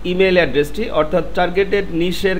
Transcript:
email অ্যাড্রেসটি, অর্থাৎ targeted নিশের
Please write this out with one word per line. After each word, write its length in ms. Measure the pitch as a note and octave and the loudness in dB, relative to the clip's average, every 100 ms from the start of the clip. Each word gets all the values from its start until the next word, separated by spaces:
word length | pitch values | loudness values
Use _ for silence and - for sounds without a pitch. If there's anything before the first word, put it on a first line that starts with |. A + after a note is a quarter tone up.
| F3+ | -2
email 300 | F3+ F#3+ F3+ | 2 4 4
অ্যাড্রেসটি, 540 | D#3 C3+ D3 - A3 | 2 2 0 -2 -2
অর্থাৎ 340 | D#3 D#3 E3+ D#3+ - | -2 0 0 -2 -2
targeted 500 | F3 F3+ F#3+ G3+ - | 0 0 0 0 -2
নিশের 480 | E3 F3 F3 G3 | -2 -2 0 -2